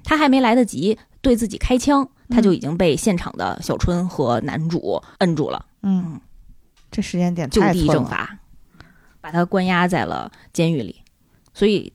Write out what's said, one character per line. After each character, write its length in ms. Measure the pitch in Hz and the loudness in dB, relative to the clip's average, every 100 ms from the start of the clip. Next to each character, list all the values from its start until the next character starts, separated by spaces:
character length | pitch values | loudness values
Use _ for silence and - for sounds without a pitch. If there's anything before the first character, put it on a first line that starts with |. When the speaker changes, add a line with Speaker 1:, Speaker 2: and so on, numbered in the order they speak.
Speaker 1:
他 120 | - 302 | -2 2
还 140 | 302 | 4
没 100 | 262 | 4
来 140 | 254 | 4
得 100 | 240 | 4
及 360 | 226 - 180 214 _ _ | 2 0 -2 -2 _ _
对 140 | 269 233 | 0 2
自 120 | 226 | 0
己 100 | - | -4
开 180 | - 254 | 0 0
枪， 320 | 269 277 269 _ - | 2 0 0 _ -2
他 100 | 240 | 4
就 140 | 220 | 4
已 60 | 170 | 2
经 180 | 135 170 | -2 0
被 180 | 180 127 | 2 2
现 220 | 226 175 | 0 -2
场 180 | - - | -4 -6
的 220 | 92 - | -6 -4
小 120 | - - | -6 -2
春 320 | - 175 180 | 0 0 -2
和 320 | - 127 117 | -2 0 0
男 280 | 120 - 165 | -2 -4 -4
主 320 | 170 - 87 - - | -4 -4 -6 -6 -2
摁 180 | 180 156 | 0 0
住 140 | 135 | -2
了。 160 | 64 - _ | -6 -12 _
Speaker 2:
嗯， 400 | 196 185 175 147 - - - - _ _ _ | -2 -2 -2 -10 -18 -20 -20 -20 _ _ _
这 100 | - | -8
时 160 | 196 175 | -4 -2
间 160 | 180 | -2
点 160 | 175 147 | -2 -2
太 100 | - | 2
错 60 | 170 | 2
了。 80 | |
Speaker 1:
就 60 | 180 | 2
地 80 | 151 | 2
正 180 | 156 247 | 2 0
法， 320 | - - 202 - - - - - _ _ _ | -6 -8 -12 -20 -20 -20 -20 -20 _ _ _
把 120 | 156 | -6
他 120 | 170 | -2
关 220 | 175 196 185 | 0 0 0
押 220 | 180 180 | 2 2
在 180 | 175 87 | 0 -2
了 260 | 73 - - - | -6 -10 -16 -8
监 180 | - 165 | -2 0
狱 120 | 160 | 0
里。 140 | 107 - _ _ _ _ _ | -4 -12 _ _ _ _ _
所 140 | - 208 | 0 2
以 240 | 202 - | 2 -2